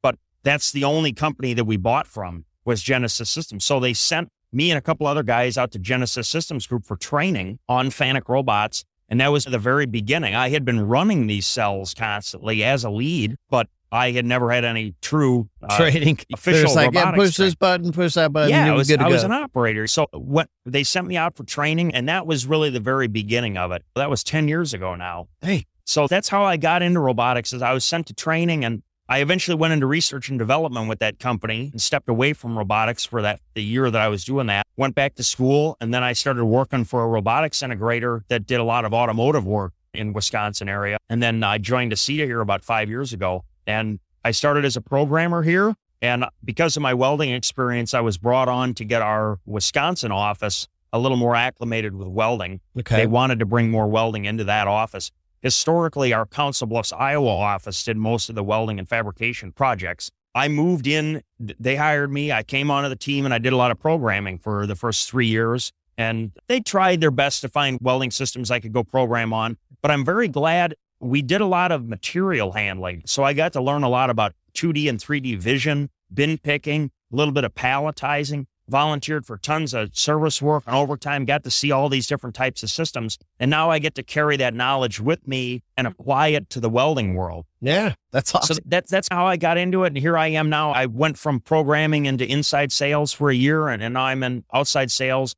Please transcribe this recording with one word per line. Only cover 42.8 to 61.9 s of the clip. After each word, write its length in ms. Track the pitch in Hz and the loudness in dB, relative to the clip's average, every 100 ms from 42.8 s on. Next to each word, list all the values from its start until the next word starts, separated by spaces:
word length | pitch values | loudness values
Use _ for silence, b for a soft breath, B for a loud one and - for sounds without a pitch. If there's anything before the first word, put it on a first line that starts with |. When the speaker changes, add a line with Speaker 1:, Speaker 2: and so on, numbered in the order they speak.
| 107 | -2
Speaker 1:
years 240 | 117 135 | -4 -6
ago. 320 | 107 95 92 - _ - | -4 -4 -4 -8 _ -4
And 300 | 107 107 104 _ _ | -2 -2 -6 _ _
I 60 | 123 | -4
started 340 | - 147 147 | 0 2 2
as 120 | 139 120 | 0 -2
a 40 | |
programmer 600 | - 139 147 156 170 170 | -2 0 2 2 0 0
here. 320 | 160 175 208 214 _ _ | 2 2 2 -2 _ _
And 260 | 120 123 123 _ | -2 0 -2 _
because 320 | - 113 165 156 | -8 0 0 2
of 80 | |
my 100 | 131 | 0
welding 360 | 123 131 147 147 | 2 2 2 0
experience, 640 | 123 - - 123 120 113 | -2 -4 -2 0 0 0
I 60 | 127 | 0
was 160 | 117 90 | 0 0
brought 320 | 110 127 127 | 2 2 2
on 260 | 123 127 | 2 -2
to 100 | 117 | -4
get 180 | 110 117 | -2 0
our 380 | 107 107 107 101 | 2 0 0 -4
Wisconsin 680 | - 104 - 143 156 180 117 | -6 -4 -2 0 0 -2 -2
office 560 | 98 104 104 104 - - _ _ | 0 0 -2 -4 -4 -8 _ _
a 80 | 113 | -2
little 160 | 131 127 | 0 2
more 180 | 120 | 2
acclimated 600 | 117 123 - 117 113 107 95 | 2 0 -4 -6 -4 -4 -8
with 100 | 95 | -6
welding. 540 | 95 110 120 90 92 _ 127 | 0 0 0 -6 -10 _ -10
Speaker 2:
Okay. 160 | - | -2
Speaker 1:
They 120 | 110 110 | 0 2
wanted 320 | 117 131 120 | 2 2 0
to 40 | |
bring 240 | 107 117 113 | 0 2 2
more 160 | 110 107 | 2 2
welding 360 | 110 113 107 | 2 0 -2
into 200 | 101 110 | -4 -4
that 240 | 101 107 101 | 0 0 2
office. 420 | 104 113 98 - _ _ _ | 0 -2 -6 -12 _ _ _
Historically, 720 | - - - 170 165 143 131 | -2 0 2 2 0 0 0
our 140 | 110 107 | 2 -2
Council 420 | - 143 135 117 | -4 -4 -2 -2
Bluffs, 240 | 113 107 | -2 -4
Iowa 360 | 82 135 147 127 | -4 -2 2 2
office 540 | 92 104 98 - 92 | 2 0 -2 -6 -6
did 140 | - 107 | -4 -2
most 320 | 110 117 - | 0 0 -2
of 80 | 110 | -4
the 80 | |
welding 340 | 98 110 110 104 | 0 0 0 -4
and 100 | 92 | -4
fabrication 600 | 117 104 - 117 120 95 | -4 -4 -4 -6 -4 -12
projects. 640 | - 135 107 87 87 - _ _ | -2 0 0 -4 -8 -12 _ _
I 140 | 123 143 | -2 0
moved 400 | 147 170 175 135 | 2 2 2 0
in, 380 | 156 156 156 _ _ | 0 0 -6 _ _
th-, 120 | 107 - | -12 -4
they 160 | 120 | -2
hired 380 | 135 151 | 0 2